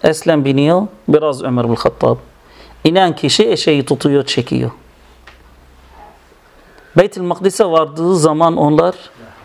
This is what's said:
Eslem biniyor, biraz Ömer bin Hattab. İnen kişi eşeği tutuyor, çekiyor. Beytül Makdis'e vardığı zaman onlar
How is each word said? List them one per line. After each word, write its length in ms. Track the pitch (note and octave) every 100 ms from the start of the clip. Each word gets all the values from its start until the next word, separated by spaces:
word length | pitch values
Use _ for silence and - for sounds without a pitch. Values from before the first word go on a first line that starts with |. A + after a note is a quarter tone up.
Eslem 420 | D#3 D#3 - D#3 C3+
biniyor, 420 | C3+ C#3+ F3+ G#3 - -
biraz 360 | D3+ D3+ C3
Ömer 260 | C3+ B2 A#2
bin 60 | A#2
Hattab. 420 | - - B2 B2 - _ _ - - -
İnen 320 | D#3+ F3+ F#3 D3+
kişi 360 | D3 - A3+
eşeği 340 | E3+ - D3 C3
tutuyor, 400 | C3+ D3+ C#3+ C3+
çekiyor. 460 | - A#2+ B2+ B2 - - _ _ - - - _ _ _ _ _ - - - _ _ _ _ _ - - D#3+
Beytül 240 | G3 F#3+
Makdis'e 440 | F3+ E3+ F#3+ F3+ G3+
vardığı 500 | D#3+ D#3 D3+ E3+ F#3
zaman 400 | D3+ D#3 E3 E3
onlar 380 | D3 D3+ F3 F3+ - - - -